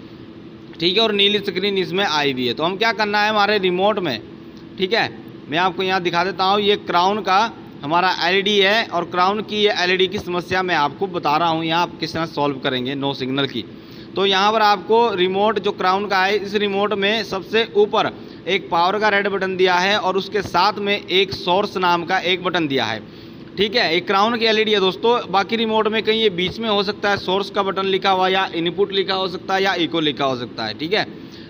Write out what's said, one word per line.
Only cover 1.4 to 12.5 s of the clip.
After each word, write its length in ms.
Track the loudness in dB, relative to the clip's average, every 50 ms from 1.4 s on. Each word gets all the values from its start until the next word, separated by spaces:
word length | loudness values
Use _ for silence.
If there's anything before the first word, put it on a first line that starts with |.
screen 380 | -2 -4 -4 -2 -2 0 0 0
इसमें 260 | -2 -2 0 -2 0
आई 260 | 0 0 0 0 0 0
हुई 140 | 0 0
है। 80 | -2 0
तो 100 | 0 -2
हम 120 | -2 -2
क्या 160 | 0 0 0 0
करना 280 | 0 0 0 2 2 2
है 80 | 2
हमारे 280 | 2 2 2 4 2 2
remote 380 | 2 0 2 2 2 2 2 0
में, 200 | -2 -4 -4 -6 -8 -12 -18 -18 -18 -18 -18 -18 -18 -14 -8 -4
ठीक 140 | -2 0 0
है, 180 | 0 0 0 -4 -8 -16 -18 -18 -16 -10 -4
मैं 100 | -2 0
आपको 240 | 0 0 0 -2 -2
यहाँ 200 | 0 0 0 0
दिखा 220 | 0 0 0 0
देता 200 | 0 0 0 2
हूँ। 160 | 2 2 4 4
ये 140 | 2 2 0
crown 420 | 0 0 2 4 4 4 2 0 0
का 300 | 2 2 2 2 2 -2 -8 -16 -18 -16
हमारा 340 | -12 -4 0 0 2 2 2 0 0
एलईडी 360 | 0 2 2 2 2 2 4 4
है 260 | 4 4 4 2 0
और 180 | 0 -2 -4 -4
crown 340 | -2 0 2 2 2 2 0 -4
की 140 | -4 0
ये 160 | 2 2 2 2
एलईडी 320 | 2 2 2 2 2 2 0
की 100 | 0 -4
समस्या 440 | -6 -4 -4 -4 -4 -2 -2 -2 0
मैं 120 | 2 2
आपको 320 | 2 2 0 0 -2 -6 -4
बता 280 | -4 -2 0 2 2
रहा 120 | 2 2 2
हूँ 160 | 0 0 0
यहाँ 160 | 0 0 0 0
आप 80 | -2 -4 -6
किस 120 | -8 -6 -4
तरह 140 | -4 -6
solve 320 | -4 -2 0 0 0